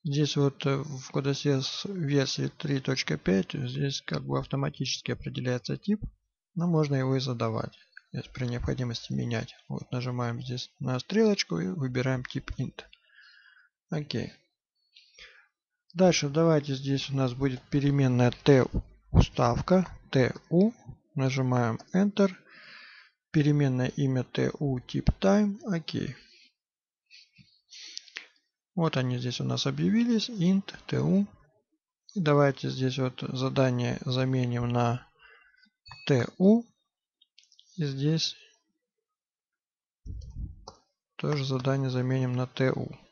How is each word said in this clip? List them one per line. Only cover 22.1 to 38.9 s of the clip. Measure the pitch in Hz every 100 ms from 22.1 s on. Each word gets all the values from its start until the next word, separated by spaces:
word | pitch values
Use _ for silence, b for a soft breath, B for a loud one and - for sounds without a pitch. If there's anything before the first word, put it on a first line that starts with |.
| 202 196 185 B B B B B B B B _
Переменное | 156 147 147 143 127 127
имя | - 135 131
Т | 123 - 131 -
У, | 143 127
тип | - 139 - -
time. | 190 202 208 208
Окей. | 285 170 - - - 123 B B B _ _ _ _ _ _ - _ _ _ _ _ B B B B B B B _ _ _
Вот | 180 165 135
они | 127 123
здесь | 123 123
у |
нас | 131 127 139
объявились. | 139 170 214 240 226 233
Int, | 220 170 196 - - -
Т | 135
У. | 147 185 202 - _ _ _ _ _ _ _
И | 208
давайте | 151 143 143 135 135
здесь | 131 131 135
вот | 127 127
задание | 135 127 131 131 131 123 120 123
заменим | - 127 131 131 123 120 120
на | 120 120 123 - b b b b b b _ - - -
Т | 135 - -
У. | 190 226 233 _ _ _ _ _ _ _ _ _ _ -
И | 147
здесь | 135 143 160 - - - _ _ _ _